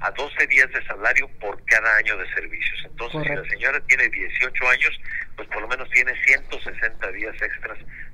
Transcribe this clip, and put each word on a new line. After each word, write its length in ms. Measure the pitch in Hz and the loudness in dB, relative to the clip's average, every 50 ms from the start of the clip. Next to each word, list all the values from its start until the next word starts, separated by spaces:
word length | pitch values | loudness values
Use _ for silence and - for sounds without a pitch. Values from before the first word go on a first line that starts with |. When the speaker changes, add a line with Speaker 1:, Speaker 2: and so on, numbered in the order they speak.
Speaker 1:
a 100 | - 104 | -4 -4
doce 360 | - 123 139 143 - - 147 | -2 -4 -6 -2 0 0 2
días 240 | - - - 127 131 | 6 6 6 6 6
de 140 | 123 120 - | 2 -2 -4
salario 440 | - 107 101 104 117 123 - - - - - | -4 -4 0 0 2 4 4 2 0 -4 -6
por 240 | 107 101 95 - - | -6 -6 -6 -6 2
cada 320 | - 110 110 110 113 107 | 4 4 4 6 6 6
año 180 | 107 107 107 107 95 | 6 4 2 -2 -2
de 100 | 90 - - | -4 -4 -4
servicios. 440 | - - - - - - - - - - | -4 -4 -4 -4 -4 -2 -2 -2 -4 -6
Entonces, 380 | - - - 117 120 - 156 | -8 -8 -8 -6 -4 -4 -2
Speaker 2:
Correcto. 220 | 151 147 147 - - | -2 -2 -2 -2 -2
Speaker 1:
si 40 | - | -4
la 80 | - | -2
señora 240 | - - 131 139 143 - | 0 0 0 0 0 2
tiene 220 | - 131 131 120 113 | 2 4 4 4 2
dieciocho 580 | 107 92 95 - 107 - 117 131 - - 131 127 | 2 -2 -2 -2 0 0 0 0 0 0 2 2
años, 320 | 127 127 151 160 - - - - - - - - - | 4 4 2 0 0 -2 -4 -4 -4 -6 -6 -8 -8
pues 140 | - - - | -10 -8 -6
por 140 | - 107 | -6 -6
lo 60 | 104 101 | -4 -4
menos 200 | 127 - 117 - | -4 -4 -2 2
tiene 220 | - 120 117 123 - - - | 2 4 4 2 0 2 4
ciento 360 | - - - - - - - | 4 4 4 2 -4 -6 -4
sesenta 500 | - 123 - - 117 107 - - 113 98 | -4 -6 -4 -2 -2 -2 -2 -2 -4 -4
días 240 | 95 104 101 - - - | -4 -4 -6 -6 -4 -4
extras 380 | 107 104 - - - - - - - - - - - - | -4 -4 -4 -6 -8 -8 -8 -8 -8 -8 -10 -10 -10 -10